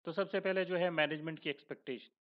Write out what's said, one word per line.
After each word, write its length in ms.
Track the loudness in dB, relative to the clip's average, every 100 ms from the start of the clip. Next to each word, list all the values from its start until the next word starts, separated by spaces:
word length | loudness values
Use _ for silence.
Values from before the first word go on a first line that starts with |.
| -6
तो 60 |
सबसे 280 | -2 0 0
पहले 260 | 0 0 2
जो 100 | 2
है 140 | 2
management 500 | 4 2 0 -6 -6
की 100 | -6
एक्सपेक्टेशन, 640 | -6 -8 -12 -8 -10 -10 _